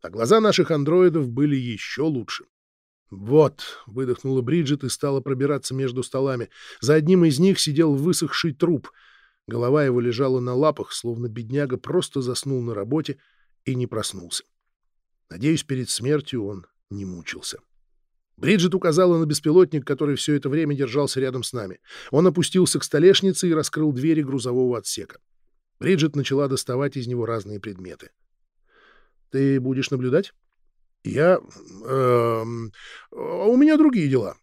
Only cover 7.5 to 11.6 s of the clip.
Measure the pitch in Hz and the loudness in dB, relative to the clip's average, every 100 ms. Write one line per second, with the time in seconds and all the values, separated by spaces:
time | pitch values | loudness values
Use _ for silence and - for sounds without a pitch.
7.5 | 185 - 143 165 139 156 160 156 - 170 | 4 0 2 2 2 2 0 -2 -2 -4
8.5 | 139 170 151 - _ _ _ _ _ - | 0 0 0 -4 _ _ _ _ _ -8
9.5 | 117 120 151 139 123 120 113 135 127 123 | -2 2 2 4 2 0 0 0 0 -2
10.5 | 123 156 147 104 - 120 117 120 110 113 | 2 2 0 -8 -8 -8 -6 -8 -8 -6
11.5 | 135 | -4